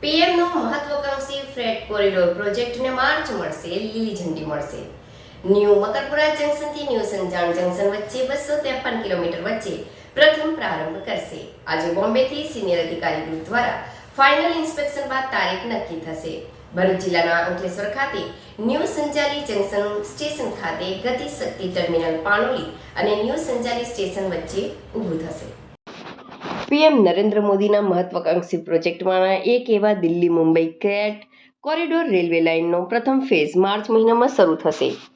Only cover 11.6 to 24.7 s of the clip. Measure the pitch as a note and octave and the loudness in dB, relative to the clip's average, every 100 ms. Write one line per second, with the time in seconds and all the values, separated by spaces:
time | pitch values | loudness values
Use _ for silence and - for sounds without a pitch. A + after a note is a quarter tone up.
11.6 | - D#3+ E3+ F3 G#3 A#3+ C4 D4 D4 A#3+ | -6 -4 -2 0 0 2 0 -2 -8 -6
12.6 | G3 F3 E3 E3+ E3+ D#3 D#3+ D#3+ E3 A#3 | -2 0 -2 -4 -4 -4 -6 -8 -4 -2
13.6 | B3 - - - - - C4+ D4 E4+ E4 | -2 -4 -10 -16 -16 2 4 6 2 0
14.6 | D#4+ - C#4+ C#4+ C4+ C4 C4 G#3+ F#3+ F#3 | -2 -4 -4 -4 -4 -4 -2 -2 -2 -4
15.6 | A#3 A3+ - E3 D#3+ D#3 - D#3 - - | -4 -6 -6 -8 -8 -8 -8 -10 -12 -18
16.6 | - F3 F#3+ F3+ F3+ E3+ E3+ E3+ E3+ F3+ | -10 0 2 2 0 2 2 2 0 -2
17.6 | F#3 - - A#3 C#4 G3 - - - - | -4 -4 -6 -4 -4 -4 -8 -12 -18 -4
18.6 | A3+ D4 F4 D#4 D4 D4 C#4+ D4 C#4+ G3+ | 0 0 0 -2 -2 0 0 -2 -4 -2
19.6 | G3 G#3 G3+ G#3 - - D4+ D4+ A#3+ - | 0 0 -2 -4 -8 -8 -6 -4 -6 -6
20.6 | E3 D#3 F#3 F#3+ E3 B3+ D4 - F#3 - | -6 -6 -6 -4 -4 -4 -4 -6 -6 -6
21.6 | F#3 F3 E3+ E3 E3 D#3+ G3+ G#3 - B3+ | -6 -2 0 0 0 -2 0 2 2 -2
22.6 | D#3 - - - G#3 G#3 A#3 D4 D4 A#3+ | -6 -12 -14 -4 0 0 0 -2 -2 -4
23.6 | A#3+ A#3+ A#3+ - F#3 G3 F#3+ E3 - G3 | -2 -4 -6 -6 -6 -4 -4 -4 -4 -6
24.6 | A3+ | -6